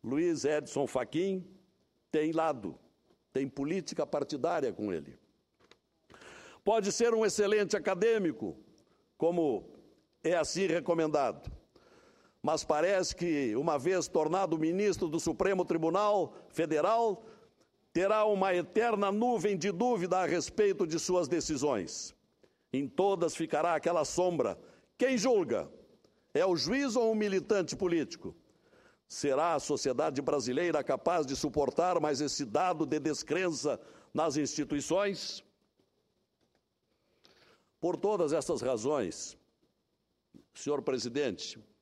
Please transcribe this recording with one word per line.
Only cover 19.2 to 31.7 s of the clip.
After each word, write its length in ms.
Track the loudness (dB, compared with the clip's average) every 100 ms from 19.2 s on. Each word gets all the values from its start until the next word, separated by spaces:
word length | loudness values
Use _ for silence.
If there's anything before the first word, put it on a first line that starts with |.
| 0 2 0 0
de 140 | -2
dúvida 480 | 0 0 2 0 0
a 80 | 2
respeito 600 | 0 -2 2 2 2 -2
de 120 | -2
suas 300 | 0 0 2
decisões. 840 | -2 -2 -2 0 0 -2 -10 -12 -16 _ _ _ _ _
Em 160 | -6 -4
todas 480 | 0 2 2 0 -2
ficará 380 | -2 0 2
aquela 300 | 2 2 0
sombra. 540 | 0 0 0 2 -2 -2 -14 -20 _ _
Quem 220 | 0 2
julga? 520 | 4 4 4 -2 -2 -12 -20 _ _ _ _
É 120 | 0
o 120 | 2 2
juiz 400 | 0 0 2 2
ou 160 | 2
um 20 |
militante 640 | 2 2 0 2 0 0 -2
político? 580 | 0 0 -2 -6 -14 -16 _ _ _ _ _ _ _
Será 480 | -4 0 2 2
a 60 | 0
sociedade 640 | 0 -2 0 0 0 0
brasileira 600 | 0 0 0 0 2 0
capaz 440 | 0 0 2 2 0
de 100 | -2
suportar 640 | -2 0 2